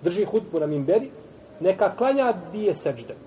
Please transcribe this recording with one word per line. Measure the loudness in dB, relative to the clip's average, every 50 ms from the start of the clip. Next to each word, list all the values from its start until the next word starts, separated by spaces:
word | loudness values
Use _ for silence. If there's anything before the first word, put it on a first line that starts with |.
| 0
drži | 0 0 0 -2
hutbu | 2 0 -2 -2 0 -2 -2
na | -2
minberi, | 0 -2 -2 2 2 2 2 2 0 -12 -16 -20 -20 -20 -20 -20 -20 -14 -2
neka | 0 0 2 4 2 0 2
klanja | 2 2 2 2 2 2 2 0 -2 -4 -10
dvije | -8 0 0 0 0
sežde. | 2 -2 -4 -4 -4 -8 -14 -16 -16 -16